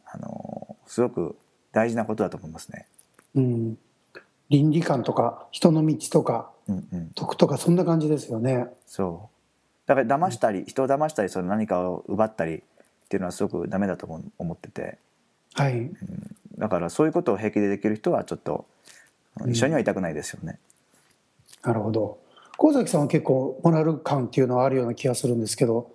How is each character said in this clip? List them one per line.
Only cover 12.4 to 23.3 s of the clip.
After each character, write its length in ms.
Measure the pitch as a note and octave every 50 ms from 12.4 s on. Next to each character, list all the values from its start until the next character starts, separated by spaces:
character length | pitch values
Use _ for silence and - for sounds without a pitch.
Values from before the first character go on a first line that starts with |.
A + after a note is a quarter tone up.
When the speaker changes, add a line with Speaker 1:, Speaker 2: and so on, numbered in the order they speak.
| E2
Speaker 1:
り 100 | G2 G2+
っ 60 | F#2+ _ _ _ _ - _ _ _ _ -
て 80 | -
い 0 |
う 40 | F#2+
の 40 | F#2
は 40 | F2
す 120 | F2+ - -
ご 160 | - - E2+
く 60 | E2+
ダ 120 | - - F#2+
メ 80 | G#2
だ 100 | F#2+ E2+
と 80 | - -
思 120 | - D#2+ D2+
う、 120 | C#2 - -
思 160 | - F2 E2 E2
っ 40 |
て 120 | - - -
て。 280 | - - - - - _ _ _ _ _ _ _ _ _ _ _ -
Speaker 2:
は 140 | - C#3+ C3+
い。 100 | B2 A#2
Speaker 1:
う 40 | A#2
ん。 80 | - - - - - - - - - - _ - - -
だ 120 | - - G#2+
か 100 | F#2+ F2
ら 100 | F2 E2+
そ 140 | - - D#3
う 40 |
い 20 | D#3+
う 40 | D3+
こ 100 | F3 E3+
と 100 | B2 G2+
を 40 |
平 140 | F#2+ A2 G#2
気 80 | - G#2+
で 80 | G#2
で 120 | G2 G2+ G2
き 80 | -
る 80 | G#2+ G#2+
人 160 | G#2+ - -
は 120 | D#3+ A2 F#2+
ち 100 | - E2
ょ 20 |
っ 40 | -
と、 260 | - - D2+ - - _ _ _ - - - - - _ _ _ _ _ - -
Speaker 2:
う 60 | -
ん。 40 | B2
Speaker 1:
一 120 | A#2+ A#2 B2+
緒 40 |
に 60 | C#3+ E3
は 60 | C#3
い 40 | G#2+
た 100 | G#2+ F#2+
く 80 | G2
な 80 | F#2 E2
い 40 | D#2
で 100 | D2 -
す 80 | -
よ 80 | - - -
ね。 160 | D#2+ - - _ _ _ _ _ _ _ _ _ _ _ _ _ _ _ _ _ - - - -
Speaker 2:
な 100 | A#2 A2+
る 60 | A2
ほ 120 | G2+ A2
ど。 280 | A2 A2 G#2 G2+ - - _ _ _ - - - -
神 160 | - - D#4 D4
崎 160 | C4 A3 -
さ 80 | - D#3
ん 20 |
は 60 | C#3+
結 160 | - - D3 -
構 360 | -